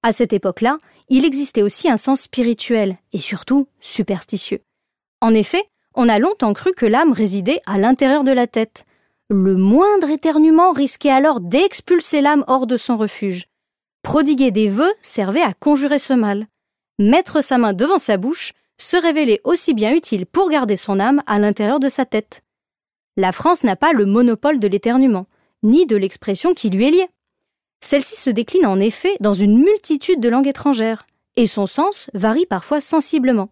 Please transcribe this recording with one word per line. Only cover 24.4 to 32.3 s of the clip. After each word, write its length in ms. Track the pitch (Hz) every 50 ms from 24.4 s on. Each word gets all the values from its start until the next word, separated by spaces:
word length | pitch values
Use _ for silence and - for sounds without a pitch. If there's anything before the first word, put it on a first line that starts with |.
| - 285 311 262
de 80 | 208 202
l'éternuement, 580 | 185 202 - 233 240 262 269 262 220 185 190 _ _ _ _ _ _ _ -
ni 220 | 214 240 320 370
de 100 | 262 226
l'expression 580 | 208 190 190 - - - - 196 185 - 339 359
qui 160 | - - 220
lui 160 | 185 190 226
est 60 | 277
liée. 160 | 311 359 370 359 _ _ _ _ _ _ _ _ _ _ _ _ _ _
Celle-ci 340 | - - - 285 269 - -
se 160 | - - 269
décline 340 | 226 214 233 - - 359 339
en 140 | 214 190 196
effet 380 | 196 233 - - - 359 403 -
dans 140 | 202 214
une 260 | 202 180 202 202 208 233
multitude 600 | 285 381 427 415 - - 311 277 - - 359 294
de 80 | 220 240
langues 180 | 233 254 269
étrangères, 580 | 277 269 - - 285 277 220 220 226 226 214 - _ _ _ _ _ _
et 120 | - 240
son 200 | 208 - 214 202
sens 440 | 196 - - 311 392 403 - - - -
varie 320 | 196 185 220